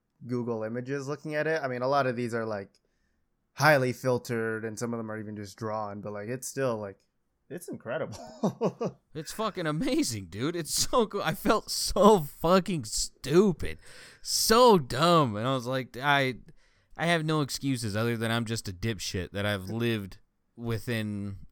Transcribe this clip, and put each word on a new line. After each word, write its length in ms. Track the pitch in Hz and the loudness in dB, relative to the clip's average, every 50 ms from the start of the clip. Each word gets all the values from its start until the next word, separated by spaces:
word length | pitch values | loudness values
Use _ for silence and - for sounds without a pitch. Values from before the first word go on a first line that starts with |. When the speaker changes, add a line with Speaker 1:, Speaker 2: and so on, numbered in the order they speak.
| _ _ _ _ 135 | _ _ _ _ -10
Speaker 1:
Google 380 | 117 123 123 117 120 117 110 110 | -6 -6 -4 -4 -4 -4 -4 -4
Images 420 | 110 117 123 123 131 139 143 135 | -4 -6 -6 -6 -6 -6 -6 -6
looking 280 | 135 151 147 - 156 151 | -6 -8 -8 -8 -6 -4
at 120 | 151 151 | -2 0
it, 140 | 156 160 156 139 | 0 -2 -2 -2
I 60 | 131 | -4
mean, 140 | 127 123 123 | -4 -2 0
a 60 | 131 | 2
lot 180 | 143 143 131 | 2 4 2
of 100 | 127 120 | 2 0
these 180 | 117 120 113 117 | -2 -4 -2 -2
are, 100 | 117 113 | -4 -4
like, 260 | 110 107 101 101 - _ _ _ _ _ _ _ _ _ _ _ _ _ _ _ _ _ | -2 -4 -6 -8 -10 _ _ _ _ _ _ _ _ _ _ _ _ _ _ _ _ _
highly 380 | - 139 156 151 135 131 127 117 | 2 6 6 6 6 4 0 -2
filtered 720 | - - 127 123 120 - - 120 113 113 113 110 110 110 | -2 0 0 0 0 -2 -4 -4 -2 -2 -2 -4 -4 -6
and 140 | 110 107 104 | -8 -6 -6
some 140 | 120 117 120 | -6 -6 -6
of 60 | 117 | -6
them 120 | 110 107 | -6 -8
are 80 | 107 110 | -8 -8
even 180 | 104 107 107 | -8 -10 -10
just 200 | 104 104 98 - | -10 -12 -12 -10
drawn, 440 | - 113 107 107 110 107 101 101 104 | -8 -6 -4 -4 -4 -6 -6 -8 -10
but, 120 | 98 104 104 | -10 -10 -10
like, 160 | 101 104 110 | -8 -8 -8
it's 200 | 127 127 - - | -8 -8 -8 -8
still, 280 | - 135 135 127 113 107 | -4 -2 -2 0 -2 -2
like, 180 | 104 98 98 _ _ _ _ _ _ _ _ _ _ - | -6 -8 -12 _ _ _ _ _ _ _ _ _ _ -14
it's 180 | 131 180 - - | -14 -14 -12 -12
incredible. 1300 | - - - 113 131 160 123 - 107 - - - - - - 185 - - 226 180 - - 233 185 - _ | -14 -12 -10 -8 -6 -6 -6 -6 -8 -12 -14 -16 -10 -4 -4 -4 -2 0 -4 -4 -2 -2 -6 -6 -6 _
<laughs> 0 | _ _ - | _ _ -14
Speaker 2:
It's 160 | 151 165 - | -12 -12 -10
fucking 380 | - - 220 202 - 185 165 156 | -8 -6 -6 -6 -4 -4 -2 -2
amazing, 580 | 151 160 - - 262 330 285 139 117 104 95 82 | -2 0 0 0 0 0 0 -2 -2 -6 -10 -10
dude. 280 | 92 104 127 160 170 | -8 -4 -4 -4 -4
It's 180 | 175 156 - - | -4 -6 -4 -2
so 320 | - - - - 254 220 | -2 0 2 4 2 2
cool. 160 | 220 - 202 120 | 2 0 -4 -2
I 120 | 156 156 | -2 -4
felt 360 | - - 226 233 202 - - | -2 2 2 2 2 2 -4
so 560 | - - - - - 208 190 226 214 185 147 143 - - | -6 -4 -4 -2 2 8 8 10 10 8 4 -2 -8 -2
fucking 440 | - 160 185 190 170 - 180 151 107 | 2 4 4 4 4 2 -4 -4 -4
stupid, 960 | 110 - - - - _ _ - 135 147 180 214 202 160 - - 78 78 - - - - - - - - - - | -4 -4 -4 -4 -6 _ _ -4 4 6 6 6 6 4 0 -4 -8 -8 -10 -14 -20 -20 -20 -20 -20 -20 -16 -8
so 540 | - - - - - 220 240 254 240 208 | -4 -2 0 4 6 6 8 10 10 8
dumb. 600 | 175 127 113 117 127 160 175 175 165 147 117 104 | 6 4 0 0 2 4 6 6 6 6 4 2
And 100 | 104 113 | -2 -2
I 80 | 131 135 | 0 -2
was 120 | 127 117 | -2 -2
like, 300 | 123 131 131 123 98 - 117 135 | -2 -4 -4 -4 -6 -10 -4 2
I, 320 | 147 143 139 135 131 117 104 - - - - _ _ _ _ _ _ - | 4 4 4 4 2 -2 -6 -12 -20 -20 -20 _ _ _ _ _ _ -8
I 100 | - 156 | -4 0
have 180 | 170 175 165 156 | 0 0 0 2
no 180 | 156 156 156 143 | 0 0 0 0
excuses 520 | 127 - - - 139 131 117 117 107 98 | -2 -4 -4 -2 -2 -2 -2 -2 -2 -2
other 200 | 107 117 117 117 | 0 0 0 0
than 160 | 110 113 113 117 | -2 -2 0 0
I'm 120 | 120 117 | -2 -2
just 240 | 107 117 107 - 104 | -2 -4 -6 -6 -8
a 40 | 92 | -10
dipshit 580 | 87 101 117 107 87 - - - 95 85 - | -4 -4 -4 -4 -4 -6 -6 -6 -6 -6 -4
that 160 | - 101 101 | -4 -2 -2
I've 240 | 104 104 95 92 98 | 0 -2 -2 -4 -6
lived 480 | 110 117 117 117 113 107 98 92 - - _ _ _ _ _ _ _ | -4 -2 0 0 0 -2 -4 -8 -14 -18 _ _ _ _ _ _ _
within, 800 | 117 120 117 113 104 - 123 117 110 107 107 104 101 101 101 98 - - - | -10 -6 -4 -4 -4 -4 -4 -4 -4 -2 -4 -4 -6 -6 -8 -10 -12 -14 -16